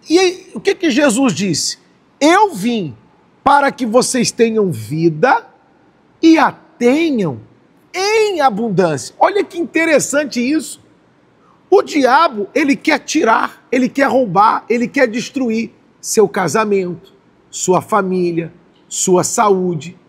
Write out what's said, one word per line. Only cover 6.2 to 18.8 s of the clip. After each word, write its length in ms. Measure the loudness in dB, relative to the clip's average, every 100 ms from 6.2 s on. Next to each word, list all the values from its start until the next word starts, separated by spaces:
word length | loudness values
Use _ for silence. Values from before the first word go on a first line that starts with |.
e 160 | 4 4
a 120 | 2 -2 _ _
tenham 640 | 0 2 0 0 -2 -6 -14 _ _ _ _
em 460 | -6 -2 0 0 2
abundância." 760 | 0 0 -2 0 0 0 -8 _
Olha 240 | 0 0
que 160 | -4 -6
interessante 800 | -4 -2 2 2 2 -2 -2 -4
isso. 420 | -2 -2 -4 -16 _ _ _ _ _ _ _ _ _
O 120 | 2
diabo, 680 | 2 0 2 4 2 -2 -4
ele 220 | -2 0 0
quer 240 | 0 -2
tirar, 680 | -2 -2 2 2 0 -10 _
ele 180 | -2 -2
quer 160 | 0 0
roubar, 560 | 2 0 2 2 2 -2
ele 180 | -2 -2
quer 200 | -2 -2
destruir 640 | -4 -8 -6 -4 -4 -6 _ _ _
seu 280 | -4 0 0
casamento, 840 | 0 -2 -2 0 -2 -2 -8 -16 _ _ _ _
sua 320 | -10 0 0
família, 720 | 0 -2 0 -2 -2 -4 -8 -14 _ _